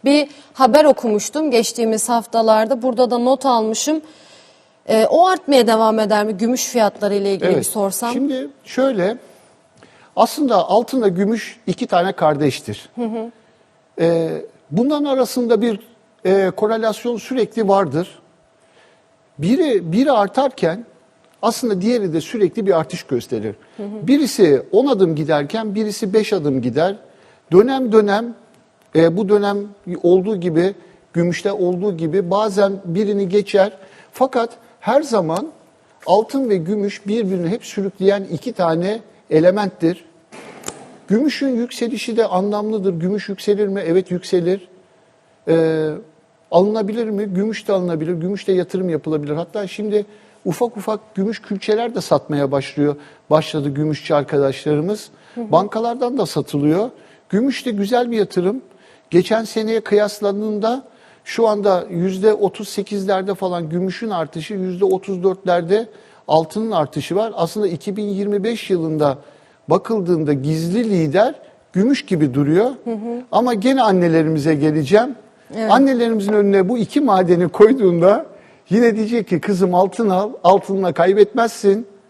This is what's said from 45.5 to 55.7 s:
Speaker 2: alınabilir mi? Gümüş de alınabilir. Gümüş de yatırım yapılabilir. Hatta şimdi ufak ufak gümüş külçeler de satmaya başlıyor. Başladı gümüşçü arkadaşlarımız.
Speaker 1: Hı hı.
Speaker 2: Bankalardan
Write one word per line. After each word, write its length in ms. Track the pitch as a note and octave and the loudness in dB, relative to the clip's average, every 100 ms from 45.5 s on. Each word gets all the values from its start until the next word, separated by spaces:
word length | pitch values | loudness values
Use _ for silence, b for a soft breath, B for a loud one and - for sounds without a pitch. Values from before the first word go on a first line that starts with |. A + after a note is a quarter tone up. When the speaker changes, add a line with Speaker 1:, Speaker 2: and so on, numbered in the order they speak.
| E3 D#3+ D#3+ D#3 D#3 - _ _ _ _ | 2 2 0 -2 -6 -14 _ _ _ _
Speaker 2:
alınabilir 560 | E3+ G3+ A3 G3+ A3 A3 | 2 4 0 -2 -4 -4
mi? 180 | G3+ | -4
Gümüş 440 | G#3 F3+ G#3+ G3+ - | -4 -2 -2 -4 -2
de 40 | |
alınabilir. 400 | G3 F3+ E3 D#3+ | -2 0 -4 -4
Gümüş 360 | F3 F3 G3+ - | -4 -4 -6 -2
de 40 | |
yatırım 360 | F#3 F3+ F#3 F#3 | -2 0 -4 -2
yapılabilir. 460 | D#3 D#3 D#3 D3 | -4 -4 -4 -4
Hatta 320 | D3+ F3 G#3+ G3 | -6 -6 -8 -10
şimdi 400 | - G#3 G#3 G#3 b b b | -8 -2 -2 -4 b b b
ufak 320 | F#3+ D#3 A#3+ A3+ | -6 -2 -4 -4
ufak 380 | G3 G#3+ - | -6 -6 -8
gümüş 280 | - G3 G#3+ | -4 -4 -4
külçeler 520 | - G3 - G#3+ A#3+ | -8 -8 -2 -2 -2
de 60 | B3+ | -6
satmaya 520 | - D3 - D3 C#3 | 0 0 0 -2 0
başlıyor. 440 | C#3 C3+ - D3 C#3+ B B _ | -2 -4 -2 -2 -2 B B _
Başladı 380 | D#3 D3+ D#3 C#3+ | 0 0 -6 -4
gümüşçü 460 | C#3 D3+ D3 - | -2 -4 -4 -2
arkadaşlarımız. 920 | D3 C3+ D3 C#3 C3 D3+ D3+ E3+ G#3+ - B B | -2 0 0 0 -2 -2 -2 -2 -6 -10 B B
Speaker 1:
Hı 60 | B | B
hı. 120 | A3 | 0
Speaker 2:
Bankalardan 680 | E3 G3+ | 0 0